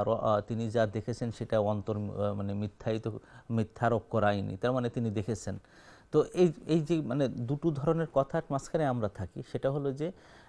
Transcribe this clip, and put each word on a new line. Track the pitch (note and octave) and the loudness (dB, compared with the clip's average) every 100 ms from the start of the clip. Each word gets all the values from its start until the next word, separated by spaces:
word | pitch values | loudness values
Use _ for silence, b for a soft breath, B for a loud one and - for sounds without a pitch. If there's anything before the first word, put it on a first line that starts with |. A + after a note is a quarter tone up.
রাআ, | G#2+ A2+ A2+ G#2 | 2 2 2 2
তিনি | G#2 A2+ A#2 | 0 -4 0
যা | A2+ A2 | 2 2
দেখেছেন | A2 B2 A2 A#2 - | 0 -4 -4 -6 -6
সেটা | A2+ A2 | 0 2
অন্তর, | G#2 G#2+ G#2 G#2 | 2 0 -2 -4
আহ, | G2+ G2 G#2 | -4 -2 -2
মানে | G2+ G2+ | -2 -4
মিথ্যায়িত, | G2+ G#2 - A#2 A2 A2 G#2+ B B - | -4 -4 -6 -4 -2 -4 -8 B B -4
মিথ্যারোপ | A2+ G#2 - A#2 A2+ - | -2 -2 0 2 2 0
করায়নি, | A2+ G#2 G2+ G2+ F#2+ | 2 4 2 -2 -2
তার | B2 | -2
মানে | C3 A#2+ | 0 -2
তিনি | B2+ A2+ | -2 -2
দেখেছেন। | G#2 G2+ G#2 G#2 G2 B B B B - | -2 -2 -4 -6 -10 B B B B 0
তো | D#3 - | 2 2
এই, | F3 F3 - - | 4 4 2 0
এই | E3 | 0
যে | D3 E3 | 2 0
মানে | A#2+ C#3 B2+ | 0 0 0
দুটো | - A#2+ D3 E3+ | 0 -4 0 0
ধরনের | C#3 D#3 E3 D#3 | 2 2 2 2
কথার | C#3 C3+ E3 - | 0 2 0 -2
মাঝখানে | C3+ - D#3+ C#3+ | -4 -2 0 0
আমরা | B2 G#2 | 0 -2
থাকি, | - F#2 - - | -4 -8 -8 -8
সেটা | - C3+ | -2 -2
হলো | D3 C#3 | 0 -2
যে | C3+ E3 B B B | -4 -6 B B B